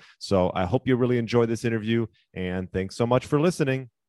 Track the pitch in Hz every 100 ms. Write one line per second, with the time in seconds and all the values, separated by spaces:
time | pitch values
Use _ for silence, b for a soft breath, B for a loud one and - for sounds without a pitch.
0 | b _ - 95 90 87 90 127 131 123
1 | 123 123 110 120 113 113 117 113 110 117
2 | 110 _ _ 95 90 92 92 92 95 -
3 | 120 127 - 147 175 - 135 131 123 _